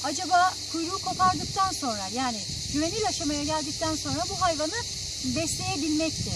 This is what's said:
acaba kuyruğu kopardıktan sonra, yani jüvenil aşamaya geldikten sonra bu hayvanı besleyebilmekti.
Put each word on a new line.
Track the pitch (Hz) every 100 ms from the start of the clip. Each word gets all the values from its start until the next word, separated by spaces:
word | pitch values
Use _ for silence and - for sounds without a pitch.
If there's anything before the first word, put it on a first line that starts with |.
acaba | 277 302 359 349 359 359 -
kuyruğu | 320 330 370
kopardıktan | - 359 370 370 359 - 381
sonra, | - 277 214 190 220
yani | 262 220 190 - -
jüvenil | 285 320 415 427
aşamaya | - 302 294
geldikten | 294 311 294 - 320 311
sonra | 294 269 339
bu | 392
hayvanı | 370 311 302 427 466 - - -
besleyebilmekti. | 262 247 330 - - 359 302 302 320 - -